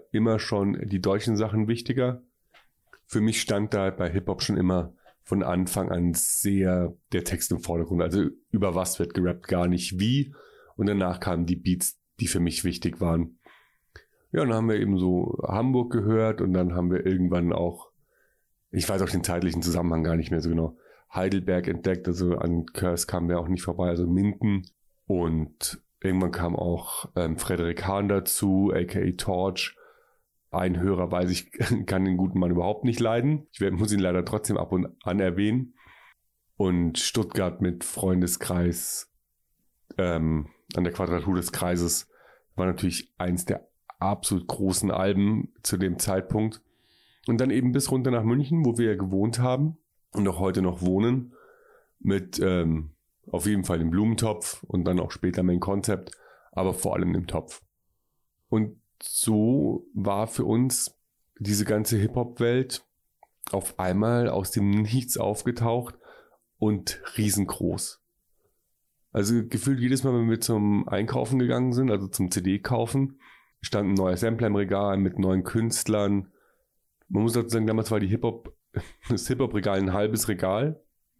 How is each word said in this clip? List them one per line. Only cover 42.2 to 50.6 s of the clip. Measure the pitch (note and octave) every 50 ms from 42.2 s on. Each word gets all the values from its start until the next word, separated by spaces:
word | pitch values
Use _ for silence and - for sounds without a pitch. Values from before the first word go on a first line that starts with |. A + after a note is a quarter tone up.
| _ - - _ _ _ _ -
war | F#2
natürlich | F#2 F2 - - F2+ E2+ - - - _ -
eins | F2+ F2+ F2+ F2+ -
der | - - - - _ _ _ _ - - _
absolut | - - - - - - G2+ - F2 -
großen | - - G2+ F#2+ F#2 - G#2 F#2+
Alben | - - F#2+ G2+ G2 F#2+ G2+ G#2 A2 - - - _ _ -
zu | - G#2+ F2+
dem | F#2+ F#2 F2 F2
Zeitpunkt. | - G#2 F#2+ F#2+ F#2 - - G#2+ A2 A2 - - _ _ _ _ _ _ _ _ _ _ _ _ _ -
Und | A#2 A2+
dann | B2+ C3+
eben | G#2+ C3 B2 B2+
bis | B2 C#3+ C#3 -
runter | C3 C3 B2 C3+
nach | B2 A#2 G#2+
München, | A2+ A#2+ C#3+ C#3 C3 E3+ E3 D3+
wo | A#2+ A2+ A#2
wir | A#2 A2 G#2 F#2+
gewohnt | G2 F#2+ G2 F#2+ G#2 A#2+ A#2 A#2+
haben | B2 B2+ B2+ C3 D3 D#3 D#3+ - _ _ _ _ _ _
und | - G#2+ G2+ G2
auch | E2+ E2+
heute | F#2+ F#2+ F#2 G2